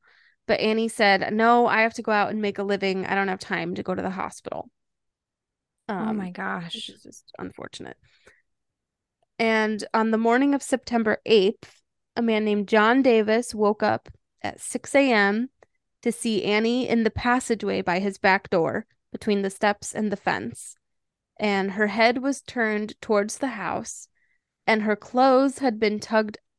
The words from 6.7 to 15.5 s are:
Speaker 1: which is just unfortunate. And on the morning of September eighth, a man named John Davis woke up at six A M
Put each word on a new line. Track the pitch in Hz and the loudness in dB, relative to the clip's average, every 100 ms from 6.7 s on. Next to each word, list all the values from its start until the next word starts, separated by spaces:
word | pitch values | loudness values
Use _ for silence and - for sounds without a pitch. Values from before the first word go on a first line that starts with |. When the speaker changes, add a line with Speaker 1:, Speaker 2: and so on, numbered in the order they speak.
| - | -12
Speaker 1:
which | - | -12
is | - | -16
just | - - - - | -20 -20 -20 -16
unfortunate. | - - - - 64 - _ _ _ _ _ _ _ _ _ _ _ _ _ - | -14 -14 -16 -14 -16 -18 _ _ _ _ _ _ _ _ _ _ _ _ _ -2
And | 226 220 214 208 - | 0 2 0 -2 -2
on | 226 220 | 0 2
the | 220 | 2
morning | 226 247 285 277 | 4 4 4 0
of | |
September | - 247 - 240 220 - - | 0 -4 0 0 0 -2 0
eighth, | 202 190 - - _ _ _ _ - | 0 0 -2 -10 _ _ _ _ -4
a | |
man | 233 220 | 0 0
named | 214 208 196 | 0 -2 2
John | 214 220 262 | 4 4 4
Davis | 262 226 214 226 240 | 4 4 4 0 -2
woke | 208 208 214 | 0 0 2
up | 214 - - - _ _ | 0 -2 -6 -20 _ _
at | - - | -10 -10
six | - 240 - 277 | -10 -10 0 2
A | 277 | 4
M | 220 202 214 254 | 4 2 0 -4